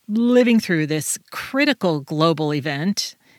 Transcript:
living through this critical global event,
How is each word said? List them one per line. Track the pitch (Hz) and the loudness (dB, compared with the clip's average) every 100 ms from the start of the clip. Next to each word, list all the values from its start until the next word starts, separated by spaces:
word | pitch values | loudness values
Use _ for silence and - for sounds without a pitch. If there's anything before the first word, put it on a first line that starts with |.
| - | -6
living | 214 240 247 240 226 | -2 2 4 6 4
through | - 165 151 | 2 -2 0
this | 156 - - _ | -2 -4 -8 _
critical | - - 269 294 254 185 151 | -14 -6 -2 0 0 0 -2
global | 139 151 165 156 151 | -4 0 2 2 -2
event, | 147 143 139 180 202 - - _ | -2 -4 -4 -2 -2 -6 -10 _